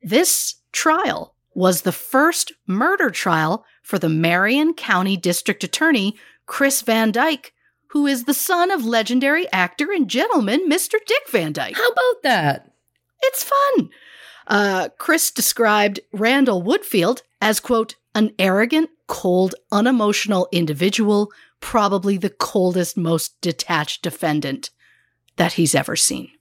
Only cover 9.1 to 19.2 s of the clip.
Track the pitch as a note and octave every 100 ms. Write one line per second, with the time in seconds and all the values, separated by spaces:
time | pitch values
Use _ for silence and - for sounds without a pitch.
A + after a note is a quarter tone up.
9.1 | B3 C#4 D4+ F4+ F#3 F3 - D4 G4 A3+
10.1 | A#3+ G4+ G#4 G#3 B3 F#4 E4 - A4 -
11.1 | B4 - A3+ D#3+ D3+ B2+ - A#4 A#4 B4+
12.1 | A#4+ D4 A3+ D3+ - - _ _ _ _
13.1 | _ C5 C5 - C#5 C#5 B4 G3 - -
14.1 | - - - - G3+ G3+ F#3+ F3 _ -
15.1 | D#4+ - - - - A3+ G#3+ G#3 G3 -
16.1 | G3+ A3 C4+ C4+ F#3+ F3+ F#4 - G#3+ E3+
17.1 | C4 - _ G#3+ G#3+ - A#3 A3+ - _
18.1 | A3 G#3+ - F#3+ F#3+ A#3 D#4 D#4+ _ -
19.1 | -